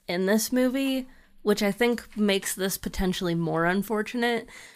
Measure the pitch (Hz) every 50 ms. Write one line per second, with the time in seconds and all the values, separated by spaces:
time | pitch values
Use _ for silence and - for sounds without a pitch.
0 | _ - 175 185 190 190 220 220 220 - 254 254 254 254 254 277 269 269 262 262
1 | 254 - - - - _ - - - 208 202 208 214 202 190 - 240 240 233 226
2 | - - - 208 208 202 190 196 - - - 185 185 196 - - - 175 - -
3 | 196 185 180 - 190 175 170 170 165 160 160 165 165 175 185 202 196 - 214 208
4 | 208 - - 240 233 240 233 226 - - - - - - -